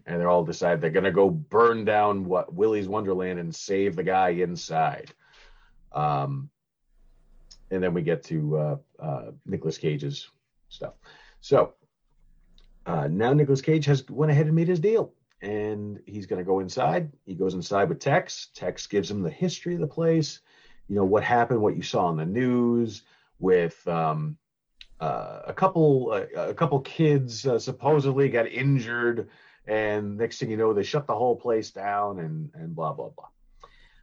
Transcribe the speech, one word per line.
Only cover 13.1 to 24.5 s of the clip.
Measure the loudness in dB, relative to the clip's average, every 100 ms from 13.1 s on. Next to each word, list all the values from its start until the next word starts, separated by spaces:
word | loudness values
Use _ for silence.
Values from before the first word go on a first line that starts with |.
| 0 4
Nicolas | 4 4 2
Cage | 2 2 4
has | 0 0
went | -2 2
ahead | 4 4
and | 2
made | 2
his | 2
deal, | 2 2 0 _ _ -12
and | -6 -4 -4 -4 -8 -12 -12
he's | -12 -6
gonna | -4
go | 0 0
inside. | 0 -2 0 0 -2 -10
He | -10 -4
goes | -2
inside | -2 -2 0 2
with | 0
Tex. | 0 0 0 -10 -16 -8
Tex | -8 -6 -4
gives | -2 -2
him | -4
the | -4
history | -2 -4 -4 -6 -4
of |
the | -4
place, | -2 2 2 0 -6 _ _ -20 -18 -4
you | 0
know, | 2
what | 2
happened, | 4 2 2 2
what | 2 0
you |
saw | -2 0 0
on | 0
the | -2
news | 0 2 2 2 2 0 -6 _ _ _ -4
with, | 2 4 2 -4 -4
um, | 0 0 -2 -4 -8 _